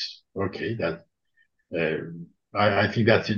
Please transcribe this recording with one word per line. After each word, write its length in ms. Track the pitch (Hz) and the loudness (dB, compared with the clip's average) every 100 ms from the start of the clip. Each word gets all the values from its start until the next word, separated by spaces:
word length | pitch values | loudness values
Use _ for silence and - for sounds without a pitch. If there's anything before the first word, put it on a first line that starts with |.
| - - _ 98 | -10 -14 _ -6
Okay, 380 | 98 - 104 | -6 -4 -6
that, 300 | 113 85 80 _ _ _ _ _ _ _ 85 | -4 -4 -6 _ _ _ _ _ _ _ -4
uh, 800 | 80 78 - - - _ _ 101 | -2 -2 -6 -12 -16 _ _ 2
I, 220 | 104 98 | 2 4
I 80 | 104 | 2
think 160 | 120 110 | 2 4
that, 240 | 104 - | 4 2